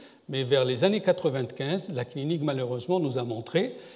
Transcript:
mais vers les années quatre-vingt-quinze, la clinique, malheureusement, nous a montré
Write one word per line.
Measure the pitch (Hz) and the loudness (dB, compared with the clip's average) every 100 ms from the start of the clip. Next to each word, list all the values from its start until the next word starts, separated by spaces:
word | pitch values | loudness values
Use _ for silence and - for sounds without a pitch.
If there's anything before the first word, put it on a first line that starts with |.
| - - - | -20 -20 -6
mais | 135 | -4
vers | 123 139 | 4 4
les | 127 123 | 4 4
années | 190 208 | 4 4
quatre-vingt-quinze, | 185 175 156 131 117 - 139 190 - | 2 2 2 0 -4 -4 -2 -2 -4
la | 131 | -6
clinique, | 117 143 143 165 | -6 -4 -2 0
malheureusement, | 147 131 123 123 175 180 | 0 -2 -2 -4 0 0
nous | 147 123 | 2 -2
a | |
montré | 120 113 - 170 247 - - | -2 -4 -2 0 0 -4 -16